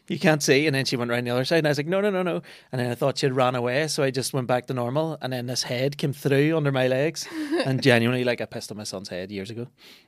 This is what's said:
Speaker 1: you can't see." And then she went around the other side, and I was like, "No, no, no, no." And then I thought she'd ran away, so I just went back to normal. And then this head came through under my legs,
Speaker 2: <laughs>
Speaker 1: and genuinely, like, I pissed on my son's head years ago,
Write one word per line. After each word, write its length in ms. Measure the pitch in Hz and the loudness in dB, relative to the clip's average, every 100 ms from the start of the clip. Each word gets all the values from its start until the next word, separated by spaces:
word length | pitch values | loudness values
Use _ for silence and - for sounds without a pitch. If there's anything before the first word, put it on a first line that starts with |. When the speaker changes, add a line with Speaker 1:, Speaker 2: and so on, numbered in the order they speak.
| - | -8
Speaker 1:
you 120 | 143 | 0
can't 240 | 165 151 | 4 4
see." 240 | 143 135 156 | 4 4 4
And 80 | 135 | 0
then 100 | 131 | 0
she 100 | 127 | -2
went 140 | 120 | 0
around 140 | 120 120 | 0 0
the 60 | |
other 120 | 123 131 | 0 2
side, 120 | 165 | 2
and 80 | 156 | 2
I 40 | |
was 60 | 143 | 2
like, 80 | 151 | 0
"No, 120 | 190 | 0
no, 120 | 208 | 2
no, 100 | 185 | 0
no." 200 | 180 175 - - - | 0 -2 -6 -20 -8
And 80 | 127 | -2
then 100 | 123 | -2
I 40 | 120 | 0
thought 220 | 139 - | 0 2
she'd 160 | 143 | 0
ran 220 | 127 127 127 | 2 2 2
away, 320 | 120 131 156 | 0 0 -2
so 160 | 147 | 0
I 80 | 135 | 0
just 200 | 131 117 | 0 -4
went 120 | 139 120 | -4 0
back 200 | 123 - | -2 -2
to 60 | 131 | -4
normal. 420 | 120 139 160 156 | -2 -2 -2 -4
And 120 | 131 | -6
then 140 | 127 123 | -6 -6
this 160 | 120 | -4
head 340 | - 123 135 143 | -4 -2 -2 0
came 160 | 147 | -4
through 420 | - 143 139 151 160 | -2 0 2 4 2
under 160 | 143 | 0
my 160 | 135 127 | 2 2
legs, 400 | 127 151 - - 320 294 | 2 0 -2 -10 -8 -2
Speaker 2:
<laughs> 200 | 330 139 | 0 0
Speaker 1:
and 160 | 131 | 2
genuinely, 420 | 131 117 117 123 | 4 6 4 0
like, 180 | 123 120 | 0 -2
I 40 | 110 | -4
pissed 240 | 117 - | -8 -10
on 60 | 104 | -12
my 60 | |
son's 260 | 104 95 98 | -10 -10 -10
head 220 | 90 98 | -10 -8
years 180 | 101 98 | -8 -8
ago, 180 | 113 120 _ - - | -8 -12 _ -20 -20